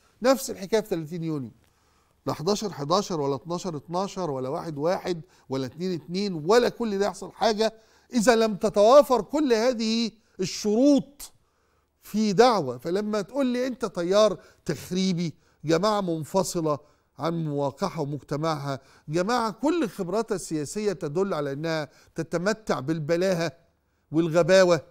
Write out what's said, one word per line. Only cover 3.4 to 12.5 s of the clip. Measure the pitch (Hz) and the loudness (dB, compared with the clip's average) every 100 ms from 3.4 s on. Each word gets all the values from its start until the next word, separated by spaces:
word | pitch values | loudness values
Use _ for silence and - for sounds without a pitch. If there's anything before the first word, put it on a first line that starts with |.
| 160 175 190 151 | -6 -8 -6 -10
اتناشر | - 175 190 190 175 | -8 -6 -6 -6 -6
ولا | 131 127 | -6 -6
واحد | 165 165 143 | -6 -8 -4
واحد | 156 190 - 175 - _ - | -2 -2 -4 -8 -8 _ -8
ولا | 131 127 | -6 -6
اتنين | 151 185 | -6 -6
اتنين | 170 147 180 202 170 151 | -6 -6 -4 -4 -2 4
ولا | 233 233 | 4 4
كل | - 233 196 | 0 -4 -2
ده | 202 | -2
يحصل | 175 180 | -4 -12
حاجة | - 214 208 220 220 _ _ - | -2 0 2 0 -2 _ _ -6
إذا | 247 208 226 | 0 4 4
لم | 220 196 | 4 0
تتوافر | 214 202 208 285 262 247 | 0 4 8 8 8 2
كل | 190 294 302 | 0 0 2
هذه | 226 240 233 220 226 226 - _ - | 2 2 0 0 0 -2 -6 _ -6
الشروط | 185 - 208 214 277 277 - - - _ _ _ _ _ _ _ | -6 -4 0 4 6 4 2 -12 -20 _ _ _ _ _ _ _
في | - 208 214 | -6 -2 0
دعوة. | 185 247 | 6 6